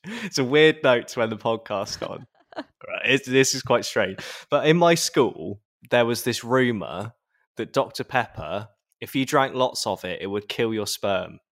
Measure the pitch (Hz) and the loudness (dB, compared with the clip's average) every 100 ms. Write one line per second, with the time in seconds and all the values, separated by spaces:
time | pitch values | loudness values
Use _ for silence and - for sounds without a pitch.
0 | 180 226 208 - 127 147 156 156 135 120 | -12 -10 -6 -2 2 6 6 6 4 2
1 | - 123 110 107 117 113 - 98 104 - | 0 -4 -4 -2 -2 -4 -4 -6 -6 -8
2 | - - 127 _ _ - - _ - - | -10 -12 -16 _ _ -16 -16 _ -12 -4
3 | 117 135 127 131 131 135 - 120 - 120 | 2 0 4 4 4 2 2 0 2 -2
4 | 95 95 - - - 143 147 170 170 165 | -2 -4 -12 -14 -2 0 4 4 6 4
5 | - 156 110 - 85 101 _ _ - 120 | 2 2 2 0 -10 -12 _ _ 0 2
6 | 117 117 127 113 117 131 123 107 64 85 | 2 0 -2 -4 0 2 2 0 -6 -8
7 | 107 - _ _ _ - 110 135 120 - | -10 -14 _ _ _ -10 -4 -2 -2 -4
8 | - 127 113 - 78 98 110 _ _ - | -4 -2 -2 -8 -8 -8 -10 _ _ -18
9 | 104 139 131 147 135 127 127 - 110 95 | -6 -4 2 2 2 0 -2 -2 -4 -4
10 | 92 - 98 101 104 - 113 110 101 - | -6 -8 -6 -6 -6 -4 -2 -2 -4 -4
11 | 101 92 87 - _ | -2 -2 -4 -14 _